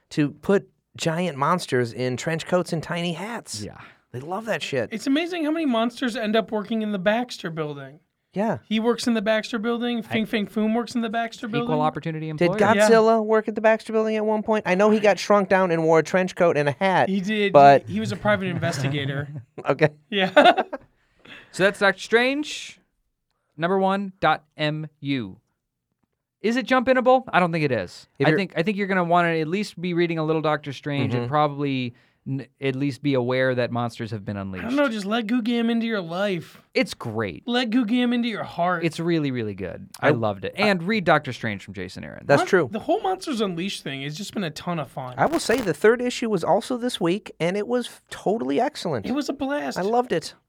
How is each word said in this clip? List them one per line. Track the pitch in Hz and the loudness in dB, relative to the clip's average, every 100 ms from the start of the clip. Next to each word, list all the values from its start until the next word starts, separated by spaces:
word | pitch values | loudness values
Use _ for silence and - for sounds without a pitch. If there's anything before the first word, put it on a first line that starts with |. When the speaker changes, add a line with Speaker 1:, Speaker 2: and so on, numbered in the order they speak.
| _ | _
Speaker 1:
to | - 147 | -2 -2
put | - - 196 - _ _ - | -2 0 0 -2 _ _ -6
giant | 165 160 180 139 | -4 -4 -4 -2
monsters | 139 175 - 127 120 | 0 0 0 0 0
in | 113 127 123 | -2 -4 -4
trench | - 160 - | -4 -6 0
coats | 180 175 | 0 0
and | 170 | -4
tiny | - 170 175 | -6 -6 -4
hats. | 165 208 233 - 104 | -6 -8 -10 -10 -12
Speaker 2:
Yeah. | 101 - - _ _ | -12 -14 -20 _ _
Speaker 1:
They | 123 | -14
love | 143 190 226 | -8 -8 -4
that | 170 | -4
shit. | - 135 104 | -2 -4 -4
Speaker 3:
It's | 220 277 | -4 0
amazing | 277 339 359 302 | 0 0 -4 -2
how | |
many | 320 311 | -2 0
monsters | 233 233 233 262 233 | 0 0 -2 -4 -4
end | 214 220 | 0 0
up | 220 | 0
working | 214 202 226 | -4 -4 -4
in | 214 | -2
the | 208 | -2
Baxter | 185 220 247 - 180 | 0 0 -2 -8 -8
Building. | 160 151 143 135 151 _ _ _ | -6 -6 -8 -14 -20 _ _ _
Speaker 1:
Yeah. | 180 220 147 - | -4 -2 -2 -2
Speaker 3:
He | 214 | 0
works | 226 233 - | 0 0 0
in | |
the | 226 | 0
Baxter | 208 220 214 240 | 0 -2 -2 -4
Building. | 220 233 240 240 | -2 -2 -2 -4
Speaker 2:
I | |
Speaker 3:
Fin | - 226 220 | -4 -4 -2
Fang | 226 202 | -2 -2
Foom | - 214 226 | -2 0 0
works | 226 240 | -2 -4
in | |
the | 226 | -4
Baxter | 226 226 - 240 | -4 -6 -8 -6
Speaker 2:
Equal | 233 240 | -4 -2
Speaker 3:
Building. | 151 | 0
Speaker 2:
opportunity | 151 151 165 156 156 | 0 -2 -6 -6 -6
Speaker 1:
Did | 156 175 | 0 0
Speaker 2:
employer. | 202 202 214 | 4 4 6
Speaker 3:
Yeah. | 214 | 6
Speaker 1:
Godzilla | 226 220 226 | 6 6 4
work | 214 220 214 | 4 0 0
at | 214 | 0
the | |
Baxter | 220 220 - | 2 2 0
Building | 220 220 220 | -2 0 0
at | 214 | 0
one | 214 | -2
point? | 214 214 208 | 0 -2 2
I | 185 | 4
know | 214 | 4
he | 214 | 4
got | 208 185 | 4 2
shrunk | - 208 190 | 4 4 4
down | 190 185 | 2 4
and | 165 | 2
wore | 160 160 | 4 4
a | |
trench | 156 190 185 - | 4 0 0 2
coat | 170 147 | 4 4
and | 143 | 2
a | |
hat. | 135 196 175 135 | 0 2 4 2
Speaker 3:
He | 196 | 0
did. | 185 214 202 | -2 0 6
Speaker 1:
But | 156 143 139 - | 10 10 10 6
Speaker 3:
He, | 196 | -4
he | |
was | 220 | -4
a | 202 | -4
private | 208 202 185 | 0 0 0
investigator. | 170 165 165 135 147 135 139 143 147 - | -4 -4 -2 -2 -2 -4 -6 -8 -10 -16
Speaker 1:
<laughs> | - 143 | -10 -4
Okay. | 139 151 - - | 2 2 0 -6
Speaker 3:
Yeah. | 202 185 302 311 349 370 | -2 2 6 8 6 2
<laughs> | 269 _ _ _ _ - - - | -6 _ _ _ _ -20 -20 -14
Speaker 2:
So | - | 0
that's | 190 202 | 2 4
Doctor | 196 190 | 2 0
Strange, | - 226 247 277 294 - - - _ _ _ _ _ _ _ - | 2 2 2 0 -4 -8 -12 -18 _ _ _ _ _ _ _ -6
number | 170 190 | 0 2
one, | 190 196 196 - | 2 0 -4 -2
dot | 160 156 _ - | 0 0 _ -6
M | 151 151 156 _ | -4 -4 -8 _
U. | 139 139 101 92 _ _ _ _ _ _ _ _ _ _ | -4 -4 -4 -10 _ _ _ _ _ _ _ _ _ _
Is | 202 240 | -2 0
it | 226 | 2
jump-inable? | 262 254 254 240 254 247 | 2 4 2 6 4 4
I | 170 | 2
don't | 180 | 2
think | 165 147 | 2 0
it | |
is. | 120 87 - - - | 0 -4 -10 -14 -2
Speaker 1:
If | 143 | 2
Speaker 2:
I | |
Speaker 1:
you're | 170 | 2
Speaker 2:
think, | 185 - | 0 -2
I | |
think | 170 202 | -2 -2
you're | 196 | 0
gonna | 190 | 0
wanna | 170 175 170 165 | 2 2 2 0
at | 156 | -2
least | 190 208 - | -4 -6 -6
be | 180 | -4
reading | 170 175 165 | 0 0 0
a | |
little | 156 160 | -2 0
Doctor | 151 151 147 | 0 -2 -4
Strange | 127 - 143 117 | -10 -6 -2 -2
and | 120 | -2
Speaker 1:
Mm-hmm. | 120 | -2
Speaker 2:
probably | 151 151 143 143 135 123 - _ _ - | 0 0 0 -4 -2 -4 -8 _ _ -8
n-, | 135 - - | -8 -8 -6
at | 135 131 | -4 -2
least | 143 120 | -4 -2
be | 147 135 | 0 0
aware | 120 131 131 123 | 2 2 2 2
that | 120 | 0
monsters | 117 120 - 113 | -2 -4 -6 -8
have | 110 | -8
been | 98 101 | -6 -6
Speaker 3:
I | |
Speaker 2:
unleashed. | 98 92 220 | -6 -8 -4
Speaker 3:
don't | 269 | 0
know. | 285 | 0
Just | 220 196 | -2 -4
let | 226 214 | -4 -2
Gugam | 247 220 240 226 | -2 -2 0 0
into | 233 226 | 0 -2
your | 214 | -4
life. | 165 175 202 180 - - _ 226 | -4 -4 -2 -2 -6 -18 _ -2
Speaker 2:
It's | 247 | -2
great. | - - 110 107 78 - | -4 -8 -4 -4 -6 -4
Speaker 3:
Let | 240 254 | -2 0
Gugam | 226 220 247 247 | 0 2 2 2
into | 240 233 | 0 -2
your | 196 | -4
heart. | 135 - 175 175 165 | -8 -2 0 0 -2
Speaker 2:
It's | 160 | -2
really, | 165 165 143 | 0 0 0
really | 123 107 98 | -2 -4 -4
good. | 92 87 98 - | -8 -10 -14 -2
I | - | 2
Speaker 1:
I | |
Speaker 2:
loved | 117 110 98 - | 2 0 -2 -6
it. | - | -2
Speaker 1:
I | |
Speaker 2:
And | 208 190 | 0 2
read | 165 220 170 | 0 -2 4
Doctor | 151 143 | 2 2
Strange | 120 117 101 | -6 -6 -6
from | - | -10
Jason | 98 92 - | -10 -10 -10
Aaron. | 82 50 - | -14 -8 2
Speaker 1:
That's | 143 | 4
Speaker 3:
What? | 359 | 4
Speaker 1:
true. | 190 131 | 2 2
Speaker 3:
The | 208 | -4
whole | - 381 | -2 -2
Monsters | 403 370 - 240 | 0 -4 -4 -4
Unleashed | 208 170 196 - | -4 -4 -6 -8
thing | 165 135 | -10 -8
has | 139 151 | -8 -10
just | 202 | -10
been | - | -6
a | 175 | -6
ton | - - 170 | -8 -6 -6
of | 139 | -6
fun. | - 127 - | -10 -10 0
Speaker 1:
I | 185 | 0
will | 320 | 0
say | - 233 | 0 0
the | 208 | 0
third | 151 214 240 | 2 4 4
issue | 247 - 233 | 2 -2 -2
was | 202 | -2
also | - 185 - 247 | 2 0 0 -4
this | 247 - | -4 -2
week, | 170 196 - - | 0 -2 -4 -4
and | 165 202 | -4 -2
it | 208 | -2
was | 247 233 | -4 -4
f-, | - - | -12 -20
totally | - - 220 247 277 | -8 -2 -2 0 0
excellent. | 262 - 185 131 98 | 0 -2 -4 -4 -4
Speaker 3:
It | |
was | 254 285 | -4 -4
a | |
blast. | 277 269 285 285 214 | -4 -4 -4 -4 -4
Speaker 1:
I | |
loved | 190 233 247 | 0 0 0
it. | 180 - - | -2 -4 -16